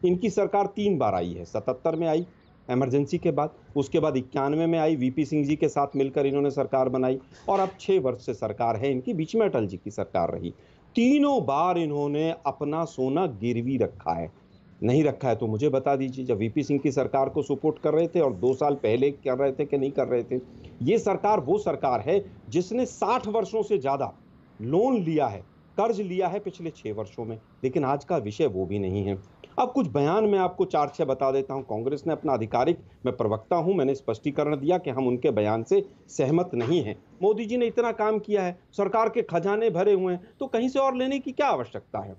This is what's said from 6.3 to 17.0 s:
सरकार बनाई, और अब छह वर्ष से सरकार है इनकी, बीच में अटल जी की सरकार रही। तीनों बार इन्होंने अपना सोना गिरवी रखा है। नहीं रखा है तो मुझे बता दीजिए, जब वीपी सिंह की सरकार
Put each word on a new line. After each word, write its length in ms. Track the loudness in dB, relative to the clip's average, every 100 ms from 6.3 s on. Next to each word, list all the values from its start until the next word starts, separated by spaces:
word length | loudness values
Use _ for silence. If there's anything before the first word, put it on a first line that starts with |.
| 2 0
सरकार 380 | 0 -2 0 0
बनाई, 300 | 2 0 -2 -6 -12 -2
और 100 | 0
अब 100 | 0 -4
छह 200 | 0 2
वर्ष 260 | 2 -4 -6
से 80 |
सरकार 420 | -6 -6 -2 -2 0
है 160 | 0
इनकी, 220 | -2 -2
बीच 220 | -4 -2 0
में 100 | 2
अटल 220 | 0 -2
जी 100 | -6
की 140 | -10
सरकार 400 | -8 -4 -2 -2
रही। 220 | -2 -8 -10 -20 -20 -6 0
तीनों 500 | 4 4 4 2 0
बार 320 | 2 2 2
इन्होंने 580 | 0 0 -2 0 -2 -2 -4
अपना 400 | -4 -4 -2 -4
सोना 400 | -2 0 0 -2
गिरवी 520 | -2 -2 0 0 0
रखा 360 | 0 -2 -4
है। 180 | -4 -6 -12 -20 -20 -20 -4
नहीं 200 | 2 4
रखा 260 | 2 0 -2
है 60 | 0
तो 120 | 0
मुझे 220 | 0 2
बता 260 | 2 2 0
दीजिए, 300 | -2 -6 -2
जब 120 | 0
वीपी 260 | 0 -2
सिंह 160 | 0 0
की 120 | 0
सरकार 380 | 0